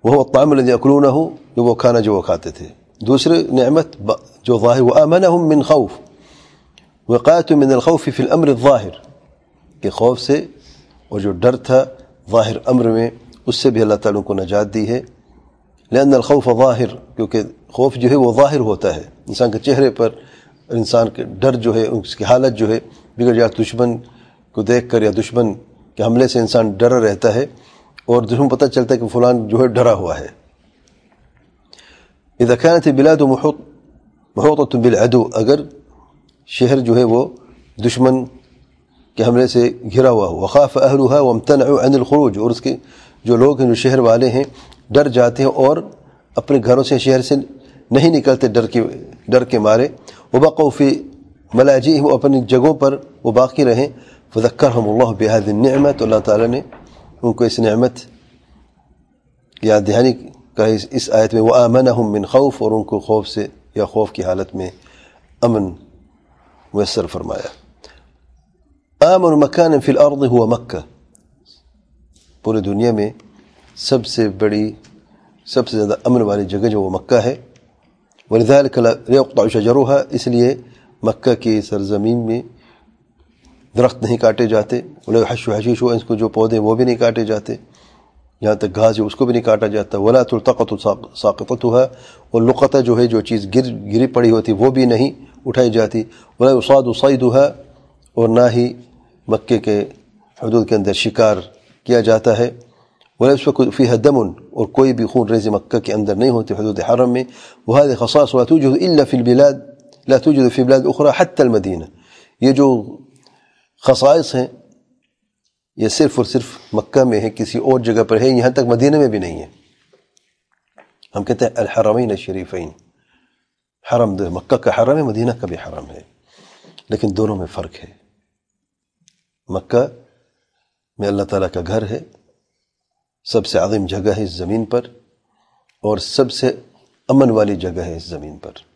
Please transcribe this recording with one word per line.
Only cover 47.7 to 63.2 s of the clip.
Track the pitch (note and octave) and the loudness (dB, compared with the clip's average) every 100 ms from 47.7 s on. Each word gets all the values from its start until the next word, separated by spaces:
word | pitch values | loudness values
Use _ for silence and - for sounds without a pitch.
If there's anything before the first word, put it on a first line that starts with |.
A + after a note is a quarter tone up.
| - _ | -20 _
نہیں | C3 E3 | 2 4
نکلتے | D#3+ C#3+ C3 B2+ | 2 2 0 2
ڈر | A2 A2+ | 0 0
کے، | A#2+ A2 - - - - | -2 -4 -8 -20 -18 0
ڈر | B2 | 0
کے | B2 A#2+ | 2 0
مارے، | G#2+ A2 C#3+ - - - _ | 2 2 0 -6 -20 -20 _
وبقوا | B2+ D3+ D#3 D3+ | 2 2 2 0
في | - C#3 - - - - _ _ | 2 0 0 -8 -20 -20 _ _
ملاجئهم، | A2+ C#3 C3+ B2+ D3+ | 2 4 4 2 2
وہ | D3 C3 | 2 2
اپنی | C#3 C3+ | 2 0
جگہوں | A#2 B2+ C#3+ | 2 2 2
پر | D3 C#3 C3+ - _ | 2 0 -2 -12 _
وہ | - | -2
باقی | A2 B2+ - | 0 0 2
رہیں، | B2+ A#2 C#3+ - - _ _ | 2 2 -2 -8 -20 _ _
فذكرهم | A2 A#2 - C#3+ A#2 G#2 | -2 -2 0 0 0 -2
الله | A2 A#2+ G2+ | 0 0 0
بهذه | G#2+ A2+ G2+ | 0 0 0
النعمة، | G#2 C3 C#3 C#3+ C#3 | 0 2 2 0 0
تو | |
اللہ | A2 G#2+ | 0 0
تعالیٰ | - G#2+ A#2 | 0 0 0
نے | B2+ - - - - - - | -2 -8 -20 -20 -20 -20 -6
ان | A#2+ | -4
کو | A2 | 0
اس | A#2+ - | -2 0
نعمت | A2+ A2 B2 B2 - _ _ _ _ _ _ _ _ _ _ _ _ _ _ _ | 0 2 -2 -2 -20 _ _ _ _ _ _ _ _ _ _ _ _ _ _ _
یاد | A2 G#2+ G2+ | 0 2 2
دہانی | G#2+ C3 B2 - - _ | 2 2 -2 -12 -20 _
کا | - A2 | -2 0
اس، | A2 - | 0 -4
اس | C3 - | -8 -2
آیت | A2 A2 | 0 2
میں، | A2+ | 2
وآمنهم | A2 B2 A#2+ B2 C3 A#2+ A2 | 2 4 4 2 2 0 -2
من | G#2 | -4
خوف، | F#2+ C3 C#3+ - | 0 0 0 -2
اور | A2 | -4
ان | A2 | -4
کو | G2+ G#2 | -4 -8
خوف | - G#2+ | -2 -4